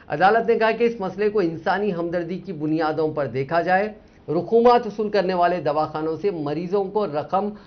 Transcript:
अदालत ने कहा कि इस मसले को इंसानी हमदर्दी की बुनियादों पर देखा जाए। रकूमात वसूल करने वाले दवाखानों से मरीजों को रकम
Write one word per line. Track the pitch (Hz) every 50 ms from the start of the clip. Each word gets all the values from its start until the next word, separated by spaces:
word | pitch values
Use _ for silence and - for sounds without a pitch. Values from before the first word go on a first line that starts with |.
| - -
अदालत | - 147 175 190 220 226 208 190
ने | 233
कहा | 214 220 220 220
कि | - 240
इस | 233 233 233
मसले | 190 185 185 190 208 214
को | 208 214 190
इंसानी | 165 165 160 - 202 180 190 208 214
हमदर्दी | 175 165 175 175 165 180 175 160 185 180
की | - 196 190
बुनियादों | 151 151 156 156 160 165 151 156 147 160 151 147
पर | 151 143
देखा | 131 107 131 135 135 165 170 170
जाए। | 170 180 185 202 214 208 - - - - - - -
रकूमात | 147 170 170 - 220 226 233 247 240 240 -
वसूल | 214 202 - 220 208
करने | 208 202 180 185 185
वाले | 180 175 175 180 175
दवाखानों | 147 151 143 151 156 147 - 156 156 160 160
से | 151 - 202
मरीजों | 185 165 147 143 147 156 175 180 180 208 196
को | 190 190 214 208
रकम | 175 143 151 147 - - 190 202 208 208 - -